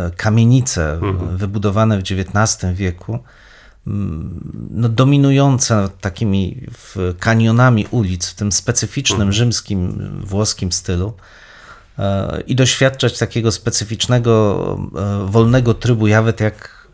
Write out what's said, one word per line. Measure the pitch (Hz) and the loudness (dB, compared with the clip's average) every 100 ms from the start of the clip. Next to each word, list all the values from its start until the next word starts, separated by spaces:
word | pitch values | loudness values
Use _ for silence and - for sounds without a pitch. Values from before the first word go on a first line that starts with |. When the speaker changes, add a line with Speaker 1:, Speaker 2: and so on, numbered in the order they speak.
| 87 | -4
Speaker 1:
e, | 87 | -2
kamienice, | 107 110 113 131 123 - 78 | 0 4 6 4 2 -2 -2
Speaker 2:
Mhm. | 80 98 92 87 92 | -2 -2 -2 -4 -4
Speaker 1:
wybudowane | 98 104 101 98 110 104 | -4 -2 -2 2 2 2
w | |
dziewiętnastym | 92 95 92 104 110 - 92 | -2 -4 -2 0 0 0 -4
wieku, | 90 95 87 - 113 - - - - - _ - | -2 -2 -4 -8 -10 -10 -20 -20 -20 -20 _ -8
mm, | 101 98 80 80 85 - - 57 | -6 -4 -6 -8 -12 -12 -12 -10
no, | - 117 | -2 -2
dominujące | 113 131 143 139 139 139 127 - 110 98 - | 2 4 6 6 6 4 2 2 0 0 -4
takimi | 101 - 110 98 92 - - - | -8 -4 -2 0 -2 -6 -14 -16
w-, | - 95 90 87 | -14 -6 -4 -2
kanionami | 110 113 113 113 127 113 104 | 0 2 4 4 4 4 2
ulic, | 123 95 90 - | 0 0 -2 -6
w | |
tym | - 104 | -4 -2
specyficznym | - - 117 107 - 139 98 | -2 -2 -2 -2 -4 -2 0
Speaker 2:
Mhm. | 98 | 0
Speaker 1:
rzymskim, | 98 120 107 - 98 90 104 98 95 | 2 0 0 -4 -4 -4 -4 -8 -10
włoskim | 92 98 107 - 95 | -6 -2 -2 -2 -4
stylu, | - - 87 95 113 - - - - - - - - | -4 -4 -2 -2 -6 -18 -20 -20 -20 -20 -20 -18 -6
e, | 101 98 95 80 - | -2 -2 -2 -4 -2
i | |
doświadczać | 120 131 - 135 131 123 - | 0 2 2 0 2 -2 0
takiego | 110 120 113 | -4 0 -2
specyficznego, | 104 - - 104 110 - 123 120 110 104 95 90 95 95 - 101 101 | -2 -2 -4 -4 -4 0 2 4 4 4 0 -2 -6 -6 -6 -4 -4
e, | 98 | 0
wolnego | 107 113 127 120 | 4 4 4 2
trybu, | 113 117 117 107 | 0 0 2 4
nawet | 107 113 110 | 4 2 0
jak | 107 - - - - | -2 -4 -16 -20 -20